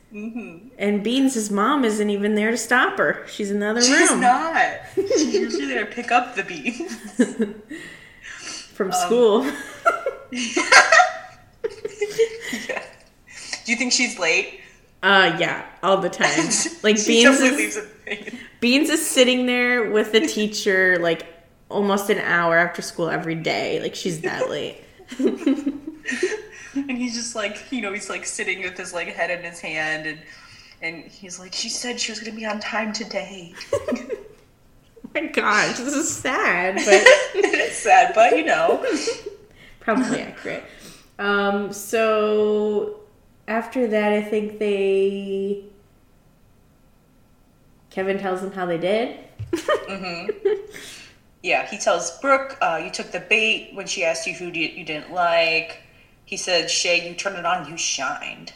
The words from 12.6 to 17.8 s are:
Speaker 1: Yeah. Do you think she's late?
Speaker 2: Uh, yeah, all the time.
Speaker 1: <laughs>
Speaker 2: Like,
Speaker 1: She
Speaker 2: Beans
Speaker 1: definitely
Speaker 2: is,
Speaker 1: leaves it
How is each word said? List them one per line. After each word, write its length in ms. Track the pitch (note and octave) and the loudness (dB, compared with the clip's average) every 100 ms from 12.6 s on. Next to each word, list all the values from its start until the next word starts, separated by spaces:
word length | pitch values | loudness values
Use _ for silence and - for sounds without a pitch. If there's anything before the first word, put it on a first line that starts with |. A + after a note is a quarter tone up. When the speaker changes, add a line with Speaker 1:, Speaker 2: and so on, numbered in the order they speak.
| - | -6
Speaker 1:
Yeah. 140 | - - - - _ - - - - | -8 -10 -20 -20 _ -20 -18 -12 -8
Do 80 | - | -4
you 60 | A#3 | -2
think 140 | B3+ | 0
she's 260 | - A#3 - | 0 0 -2
late? 420 | D#3+ F3+ - - - - _ - | 0 0 -2 -10 -20 -20 _ 0
Speaker 2:
Uh, 340 | F#3 G3 F3+ D#3+ | 6 8 8 4
yeah, 260 | D#3+ - - - | 0 -2 -10 -2
all 140 | F3+ F#3+ | 2 4
the 100 | F3+ | 2
time. 380 | - F3+ D3+ D#3+ - | 0 2 2 2 0
Speaker 1:
<laughs> 180 | E4 - | -2 0
Speaker 2:
Like, 140 | G#3+ G#3+ | 2 4
Speaker 1:
She 80 | A3 A#3 | 6 8
Speaker 2:
Beans 160 | C4 C4+ | 8 8
Speaker 1:
definitely 260 | C4 C#4+ | 4 4
Speaker 2:
is, 120 | - | -2
Speaker 1:
leaves 0 | |
it 120 | G#3+ | -4